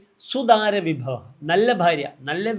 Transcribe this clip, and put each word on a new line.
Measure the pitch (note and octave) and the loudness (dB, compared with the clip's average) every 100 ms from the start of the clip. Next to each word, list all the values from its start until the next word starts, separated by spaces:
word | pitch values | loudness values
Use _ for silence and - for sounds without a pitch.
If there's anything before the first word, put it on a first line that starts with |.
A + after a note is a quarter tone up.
| - _ - | -16 _ -8
സുതാര | B3+ A#3 G#3+ G#3+ G3+ E3 | 0 4 4 4 -2 -2
വിഭവ, | C#3+ B2 A#2+ - - D3+ | -4 -6 -10 -12 -12 -2
നല്ല | F3+ A#3+ G#3 | 0 2 2
ഭാര്യ, | E3+ D#3 C#3 - C3+ | 2 0 -4 -10 -8
നല്ല | E3 G#3+ | -6 -4